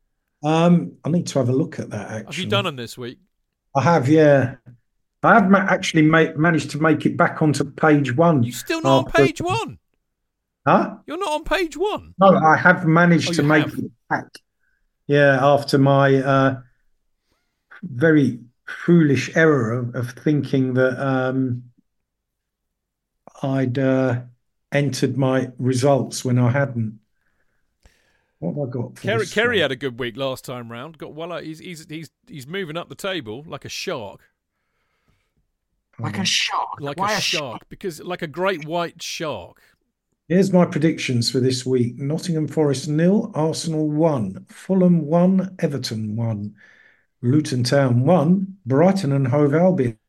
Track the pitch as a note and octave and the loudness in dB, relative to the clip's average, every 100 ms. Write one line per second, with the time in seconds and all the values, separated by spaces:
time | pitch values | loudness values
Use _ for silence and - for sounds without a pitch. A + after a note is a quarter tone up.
0 | _ _ _ _ D3+ D#3+ E3+ F3 - - | _ _ _ _ 0 4 4 4 0 -10
1 | C#3 F3 E3+ C#3 B2 C3 E3 - G#2 G#2 | -4 -4 -2 -2 0 0 -2 -6 -12 -10
2 | G2 A2 - D3 F#3+ G3+ F#3 C3+ A2+ - | -10 -12 -12 -10 -4 -2 -2 -6 -12 -12
3 | A#2+ C#3 _ _ _ _ _ C#3 D#3+ E3+ | -14 -16 _ _ _ _ _ -2 2 2
4 | B2+ D#3 D3+ C#3 B2 - _ - _ _ | 4 4 6 4 2 -6 _ -20 _ _
5 | _ _ D#3 G#3+ F#3+ G3 G3 F#3 F#3+ E3 | _ _ 4 6 6 4 2 -2 0 2
6 | D#3 D#3+ D#3 C#3+ E3 D#3 C3 D3 D#3+ D3+ | 4 4 4 2 0 0 -2 -2 0 2
7 | - - E3 - D#3 C#3+ C#3 - D#3+ D3 | 0 2 0 2 0 0 -4 0 2 4
8 | C3 B2 E3+ D3+ A#2 - - E4 D#4+ C3+ | 2 2 4 4 0 -4 -6 -2 2 2
9 | - F4 - - E4+ F#4+ G#4 G#2 _ _ | 2 2 2 0 -4 -4 -6 -12 _ _
10 | _ _ _ _ _ _ - F3+ F#3+ - | _ _ _ _ _ _ 2 2 0 -8
11 | - D#4+ G4 D4+ D#4+ D#4+ E4 C#4+ G#4 F4 | -12 -8 -6 -6 -4 -4 -4 -4 -6 -6
12 | - - G3 D#3 D#3 C#3+ F3+ F3+ D#3+ D#3+ | -8 2 4 4 4 4 4 2 2 2
13 | F3 E3 - E3 C#3+ D#3 D3+ - - _ | 4 2 0 0 2 2 0 -4 -12 _
14 | - - - - _ _ _ _ _ _ | -8 -8 -8 -20 _ _ _ _ _ _
15 | - C#3+ C#3+ C3+ C#3+ C#3+ - C#3 C#3 C#3 | 0 4 4 4 4 2 2 2 4 4
16 | C#3 C3+ C3+ C3+ C3+ B2+ - _ _ _ | 4 2 2 2 2 0 -10 _ _ _
17 | _ _ _ _ _ _ _ - F3 B2 | _ _ _ _ _ _ _ -18 -4 2
18 | D#3+ D#3 B2+ A#2 - _ - - - E3+ | 4 4 4 -2 -12 _ -18 -6 4 6
19 | D3+ B2+ - E3+ D#3+ C#3+ A2 B2 A#2+ B2+ | 6 2 0 2 4 4 0 -2 -4 -6
20 | A#2+ - E3 D3+ - C#3 C3 B2+ C3 B2+ | -8 -4 -2 0 0 0 0 2 0 0
21 | C3+ C3+ C3 C3 C3 B2 - _ _ _ | -2 -2 -2 -2 -2 -4 -12 _ _ _
22 | _ _ _ _ _ _ _ _ _ _ | _ _ _ _ _ _ _ _ _ _
23 | _ _ - - C#3 C3+ B2+ C3 C3+ C3 | _ _ -20 -10 -4 -2 -2 0 0 2
24 | C3 A#2+ - _ _ _ - C#3+ C#3+ B2+ | 0 -2 -8 _ _ _ -4 -2 -2 -2
25 | C#3 C3+ C3+ C3 B2+ - B2+ B2+ C#3 C3+ | -2 0 0 0 -2 -4 -2 0 2 2
26 | A2 - B2+ B2 A#2+ C#3 C#3 A#2+ G#2+ A2+ | 0 -6 -2 0 2 0 -2 -4 -6 -8
27 | _ _ _ _ _ _ _ _ _ _ | _ _ _ _ _ _ _ _ _ _
28 | _ _ _ _ E3 C#3+ C3+ B2 A#2+ - | _ _ _ _ -10 -8 -8 -8 -10 -8
29 | - A3 G3+ G#3 A#3+ A3 D#3 C3 C#3 A#2 | -4 -2 -2 -2 0 0 -2 -4 -8 -8
30 | B2 A2+ C3+ B2+ - B2 A#2 A#2 D3 D3 | -8 -6 -8 -8 -12 -14 -12 -14 -16 -16
31 | D3+ D3 E3+ E3 D#3 D#3+ - D#3+ D#3+ D#3 | -18 -14 -12 -10 -12 -14 -16 -18 -16 -16
32 | D#3+ _ _ D#3+ B2+ F#3+ F#3+ D#3+ - C#3+ | -16 _ _ -18 -12 -10 -10 -10 -14 -10
33 | G3 F#3 G#2+ A2+ E3 D3 A2+ - - D3+ | -8 -8 -8 -12 -14 -16 -14 -12 -8 -10
34 | G2+ - _ _ _ _ _ _ _ _ | -10 -16 _ _ _ _ _ _ _ _
35 | _ _ _ _ _ _ _ _ _ - | _ _ _ _ _ _ _ _ _ -12
36 | B2 G3+ F3 - - F3+ - - C#3+ D3 | -10 -6 -4 -2 -4 -4 -6 -8 -10 -6
37 | G3+ G3+ - E3+ C#3 G#2+ - - G3 D#3 | -4 -2 -4 -6 -8 -12 -18 -14 -12 -12
38 | D#3 F3+ E3 C#3 F#3+ F3 D3+ F3 E3+ - | -10 -10 -10 -4 -4 -4 -6 -6 -6 -8
39 | - - D#3+ A2 G#2+ _ _ _ _ _ | -12 -10 -8 -8 -12 _ _ _ _ _
40 | _ _ - E3+ F#3+ F3+ E3+ D3+ D#3+ D#3 | _ _ -2 2 4 4 2 2 0 -2
41 | - B2 A2+ C3 B2+ B2 C3 B2+ A#2+ - | -2 -2 0 0 0 -2 -2 0 0 -4
42 | C#3 D#3+ F#3 D#3+ D3+ - D3+ C3+ D#3 D3+ | -6 -6 -4 -4 -2 -2 0 -2 -2 0
43 | E3+ G#3+ - D3 D#3+ - E3 D#3 D3+ D3+ | 2 2 0 -4 -4 -4 -4 -4 -2 0
44 | E3 C#3 G2 F#2+ - - - F#3+ F3+ E3+ | 0 0 -4 -10 -18 -14 -2 2 4 4
45 | C#3+ E3+ F3+ F#3+ F#3 - D#3+ C3+ A#2+ A2 | 2 2 4 2 -2 -4 -4 -4 -6 -6
46 | G#2+ G#2+ A2+ G#2+ G#2 - _ _ _ _ | -6 -4 -4 -4 -8 -12 _ _ _ _
47 | _ _ A#2+ D3+ D3+ B2+ A#2+ C#3+ C3+ A#2+ | _ _ 0 0 0 -2 0 2 2 2
48 | C3+ F3 D3 F#3+ F#3+ - A#2 C3+ F3+ F#3+ | 4 4 4 2 0 -8 -2 2 4 2
49 | C#3 C#3 C3 D3 D3 D3+ F#3 D3+ B2 A2+ | 0 0 0 2 2 4 2 2 -2 -4